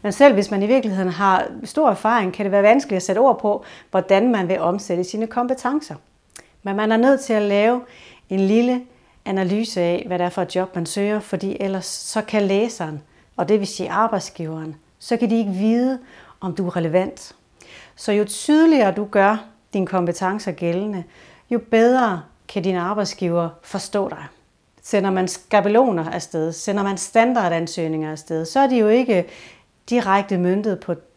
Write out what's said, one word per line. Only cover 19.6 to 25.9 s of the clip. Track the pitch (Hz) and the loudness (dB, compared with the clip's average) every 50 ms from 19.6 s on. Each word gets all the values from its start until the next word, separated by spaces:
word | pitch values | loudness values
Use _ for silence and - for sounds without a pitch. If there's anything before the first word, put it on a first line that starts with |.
| _ _ - | _ _ -4
dine | 202 185 | -4 -2
kompetencer | - 190 185 175 170 165 - 190 185 190 208 - 202 | -2 -2 -2 -2 -2 -4 -2 -4 -4 -4 -4 -6 -8
gældende, | 156 - 175 170 170 180 202 214 202 185 170 - _ - - - - _ _ _ | -8 -4 -4 -4 -4 -4 -4 -6 -6 -8 -10 -12 _ -20 -20 -20 -20 _ _ _
jo | 240 233 233 - | -4 -4 -2 0
bedre | 233 220 226 240 254 254 247 214 185 165 151 _ _ _ _ | 2 4 4 4 4 4 2 0 -2 -4 -8 _ _ _ _
kan | - - 202 170 | -8 -8 -4 -2
din | 190 185 | -2 -2
arbejdsgiver | 180 175 185 208 208 202 196 - - 190 170 170 170 170 165 165 - _ | -2 -2 -2 -2 -2 -4 -4 -4 -4 -2 0 0 0 -2 -2 -6 -12 _
forstå | - - 190 - - - 202 190 180 | -10 -8 -8 -8 -4 -2 -2 -2 -2
dig. | 156 151 151 - _ _ _ _ _ _ _ _ _ _ | -6 -12 -14 -18 _ _ _ _ _ _ _ _ _ _
Sender | _ - - 202 190 196 | _ -2 -2 0 0 2
man | 190 185 185 | 0 0 -2
skabeloner | 180 - - - _ - 208 185 202 208 233 262 247 | -2 -4 -10 -6 _ 2 2 2 4 4 4 4 4